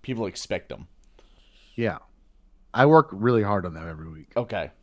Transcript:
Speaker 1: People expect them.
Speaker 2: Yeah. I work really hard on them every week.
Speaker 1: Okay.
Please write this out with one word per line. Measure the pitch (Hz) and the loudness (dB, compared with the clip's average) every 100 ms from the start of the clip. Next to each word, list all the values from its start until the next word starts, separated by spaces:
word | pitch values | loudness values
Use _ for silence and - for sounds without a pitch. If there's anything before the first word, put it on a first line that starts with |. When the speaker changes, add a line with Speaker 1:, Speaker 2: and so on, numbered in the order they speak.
Speaker 1:
People | - 117 | -8 -6
expect | 101 - - 92 - | -6 -8 -8 -8 -8
them. | 55 - _ - _ _ _ _ _ _ | -18 -18 _ -20 _ _ _ _ _ _
Speaker 2:
Yeah. | - 113 78 - _ _ _ _ _ _ | -4 -4 -4 -14 _ _ _ _ _ _
I | 117 143 | 2 8
work | 160 156 | 6 6
really | 95 117 117 | -2 2 2
hard | 101 101 90 | 2 -2 -4
on | |
them | 80 82 | -10 -12
every | 78 80 | -12 -14
week. | 78 - | -18 -8
Speaker 1:
Okay. | 117 120 104 71 _ | -8 -6 -8 -8 _